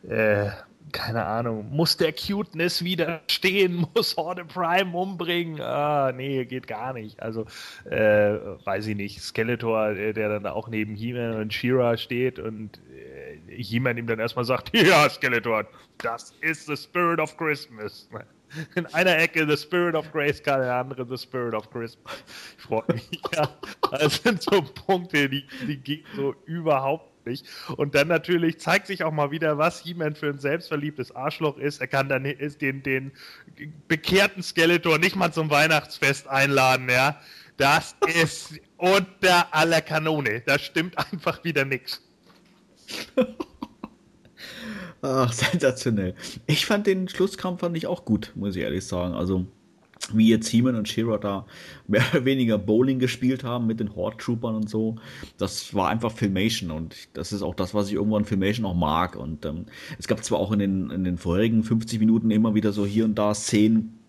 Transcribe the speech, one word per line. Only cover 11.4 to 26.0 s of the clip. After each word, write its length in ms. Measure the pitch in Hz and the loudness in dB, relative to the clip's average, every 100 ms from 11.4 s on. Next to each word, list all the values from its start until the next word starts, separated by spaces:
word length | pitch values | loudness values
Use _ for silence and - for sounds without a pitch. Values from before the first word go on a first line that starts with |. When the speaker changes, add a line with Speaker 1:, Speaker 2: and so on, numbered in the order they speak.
| 107 | -4
Speaker 1:
She-Ra 440 | - 120 127 120 113 | -2 2 4 4 0
steht 420 | - 120 127 123 | -2 -2 -2 -2
und, 400 | 113 107 107 - - | -10 -10 -14 -16 -20
äh, 720 | 67 60 67 67 76 85 98 | -20 -18 -18 -16 -18 -18 -12
He-Man 380 | 104 113 127 117 | -6 -2 0 -2
ihm 80 | 117 | -2
dann 100 | 113 | -2
erstmal 280 | 117 - 120 | -2 -2 0
sagt, 260 | 127 - | -2 0
<laughs> 0 | 233 | 4
"Ja, 320 | 156 139 147 | 6 8 4
Skeletor, 580 | - 131 120 113 110 104 - - _ | 2 0 0 0 -2 -2 -12 -20 _
das 340 | 117 117 - _ | -6 -6 -12 _
ist 240 | 156 160 - | -6 -6 -6
the 100 | 147 | -8
spirit 440 | - 180 175 165 | -4 0 2 2
of 180 | 156 - | -2 -4
Christmas." 720 | 160 143 - 110 107 - - 110 107 _ _ 151 156 - | -4 -4 -6 -12 -12 -12 -16 -16 -16 _ _ -16 -8 -6
In 100 | 165 | -4
einer 320 | 156 185 160 | 2 4 4
Ecke 300 | 165 165 156 | 2 2 2
the 80 | 143 | 2
spirit 380 | - 180 175 160 | 0 0 2 0
of 160 | 156 | -2
Grayskull, 420 | 156 143 - - | -2 0 0 0
in 80 | 139 | 0
der 140 | 127 123 | 2 0
anderen 340 | 127 127 120 | -4 -8 -8
the 80 | 127 | -8
spirit 380 | - 131 120 110 | -8 -4 -2 -4
of 160 | - | -6
Christmas. 420 | 120 113 - - - - - - - | -10 -10 -12 -16 -16 -16 -20 -20 -20
Ich 80 | |
freu 200 | - 110 - | -4 -2 0
mich, 220 | 113 - 175 | -2 -4 -12
<laughs> 140 | - 170 | -4 -2
ja. 140 | 143 - - - - | -2 -4 -18 -4 -4
Das 280 | 135 151 - | 2 2 2
sind 260 | - 202 | 0 0
so 180 | - 202 | 2 2
Punkte, 680 | 143 - - 185 175 151 139 | 2 -10 0 0 2 2 2
die, 160 | 139 139 262 233 | 0 -8 -10 -6
die 100 | 143 | -6
gehen 280 | 127 151 | -6 -10